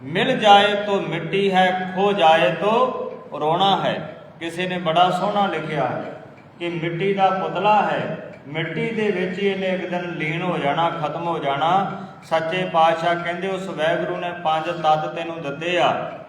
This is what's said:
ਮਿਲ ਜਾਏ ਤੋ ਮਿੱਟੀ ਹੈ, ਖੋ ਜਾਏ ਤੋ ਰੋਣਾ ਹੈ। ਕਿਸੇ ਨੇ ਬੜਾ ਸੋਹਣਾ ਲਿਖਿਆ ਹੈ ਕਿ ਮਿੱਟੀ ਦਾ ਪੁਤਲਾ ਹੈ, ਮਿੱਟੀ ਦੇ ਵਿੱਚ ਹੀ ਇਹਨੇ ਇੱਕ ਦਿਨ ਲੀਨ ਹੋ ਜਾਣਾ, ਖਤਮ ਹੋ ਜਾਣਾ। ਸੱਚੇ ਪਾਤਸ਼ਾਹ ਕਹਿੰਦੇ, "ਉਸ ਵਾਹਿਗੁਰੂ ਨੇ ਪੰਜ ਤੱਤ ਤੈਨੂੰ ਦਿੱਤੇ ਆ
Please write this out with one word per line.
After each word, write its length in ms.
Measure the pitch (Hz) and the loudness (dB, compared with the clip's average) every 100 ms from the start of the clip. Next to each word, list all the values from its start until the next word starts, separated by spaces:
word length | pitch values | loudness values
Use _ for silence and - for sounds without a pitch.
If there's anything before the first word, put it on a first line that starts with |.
ਮਿਲ 360 | 127 180 262 240 | -4 -2 0 2
ਜਾਏ 340 | 208 202 208 202 | 8 8 8 2
ਤੋ 260 | - 196 | 0 -2
ਮਿੱਟੀ 520 | 156 160 160 196 196 | -2 -4 -2 0 2
ਹੈ, 380 | 185 185 185 185 185 | 4 4 2 -4 0
ਖੋ 180 | 202 | 0
ਜਾਏ 380 | 196 165 165 175 | 4 6 6 4
ਤੋ 600 | 165 196 226 254 - - - - 151 | 2 2 2 2 0 -8 -10 -12 -4
ਰੋਣਾ 420 | 151 170 196 180 143 | 0 2 4 2 0
ਹੈ। 320 | 104 - - - - | -2 -6 -14 -18 -12
ਕਿਸੇ 280 | 165 170 185 | -10 -6 -4
ਨੇ 100 | 180 | -2
ਬੜਾ 320 | 160 160 185 | 0 4 4
ਸੋਹਣਾ 360 | 180 196 208 190 | 4 0 0 0
ਲਿਖਿਆ 420 | 156 156 151 127 | -2 -4 -2 -2
ਹੈ 360 | - - - - - - - | -4 -8 -12 -18 -20 -20 -8
ਕਿ 100 | 175 | -6
ਮਿੱਟੀ 440 | 170 165 - 196 | -4 -4 -2 -2
ਦਾ 160 | 196 190 | 2 2
ਪੁਤਲਾ 520 | 190 160 170 196 214 | 2 -4 0 4 4
ਹੈ, 360 | - 147 - - - - 139 | 2 -2 -4 -8 -12 -16 -10
ਮਿੱਟੀ 420 | 151 165 233 226 | -6 -6 -4 -4
ਦੇ 220 | 214 208 | -2 0
ਵਿੱਚ 280 | 180 180 185 | 0 -2 -2
ਹੀ 80 | 202 | -2
ਇਹਨੇ 200 | 190 190 | -2 -2
ਇੱਕ 220 | 180 175 | -2 -4
ਦਿਨ 220 | 175 180 | -6 -6
ਲੀਨ 300 | 156 156 165 | -6 -4 -4
ਹੋ 160 | 185 160 | -2 -2
ਜਾਣਾ, 320 | 143 147 170 | -2 0 0
ਖਤਮ 380 | - 147 165 170 | -2 -6 -4 -4
ਹੋ 120 | 160 | -2
ਜਾਣਾ। 520 | 139 139 160 185 196 - - - | -2 0 2 2 0 -8 -14 -18
ਸੱਚੇ 460 | - 160 160 180 185 | -2 -2 0 -2 0
ਪਾਤਸ਼ਾਹ 420 | 170 165 165 170 170 | 4 4 4 0 -2
ਕਹਿੰਦੇ, 320 | 165 180 190 | -2 -4 -4
"ਉਸ 220 | 185 185 | -4 -6
ਵਾਹਿਗੁਰੂ 480 | 156 156 170 175 175 | -2 0 0 -2 -4
ਨੇ 140 | 175 | -6
ਪੰਜ 520 | 165 156 160 160 165 | -4 -2 -2 -2 -2
ਤੱਤ 320 | 156 156 156 165 | 2 2 0 -6
ਤੈਨੂੰ 260 | 165 165 | -8 -6
ਦਿੱਤੇ 380 | 139 139 165 175 | -8 -6 -2 2
ਆ 320 | 143 107 - - | 2 0 -4 -10